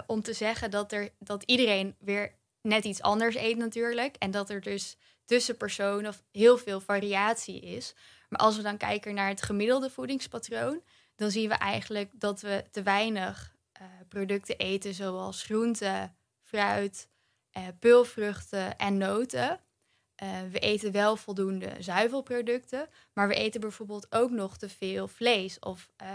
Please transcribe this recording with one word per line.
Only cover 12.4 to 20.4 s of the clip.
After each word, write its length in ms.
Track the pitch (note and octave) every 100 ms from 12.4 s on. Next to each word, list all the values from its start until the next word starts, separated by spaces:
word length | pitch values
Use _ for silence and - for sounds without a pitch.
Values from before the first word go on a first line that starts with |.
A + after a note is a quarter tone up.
we 240 | G#3 G3 -
te 120 | G#3+
weinig, 720 | G3 G3 A3+ G#3 F#3 G3 - _ _
eh, 140 | - F#3 F#3 F3+
producten 500 | G3+ G3 G3+ G3 -
eten 360 | F#3+ G3 G3+
zoals 500 | F#3 G3 F#3 F#3+ F#3+
groenten, 720 | - G#3+ A#3 A3+ G3 F#3+ F#3+ _ _ _
fruit, 680 | _ G#3+ G3+ G3+ G3+ - - _ _ _ _
eh, 120 | - F#3 F3+
peulvruchten 960 | A#3 A#3+ A#3+ - G#3 G3+ - G3+ F#3 -
en 200 | G3+ G3
noten. 640 | G3 G#3 B3+ B3 B3+ F#4 _ _ _ _ _ -
Eh, 260 | G3 F#3